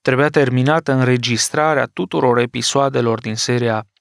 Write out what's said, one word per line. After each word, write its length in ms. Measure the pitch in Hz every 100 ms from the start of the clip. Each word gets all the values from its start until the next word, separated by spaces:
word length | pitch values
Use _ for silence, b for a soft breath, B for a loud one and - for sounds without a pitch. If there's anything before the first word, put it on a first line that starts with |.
Trebuia 280 | - 127 147
terminată 640 | 151 127 127 131 160 156
înregistrarea 960 | 131 127 123 117 113 - 151 156 143 120
tuturor 440 | - 180 160 127 120
episoadelor 840 | 123 120 - 139 139 131 120 113
din 160 | 113 110
seria 520 | - 123 117 107 107 _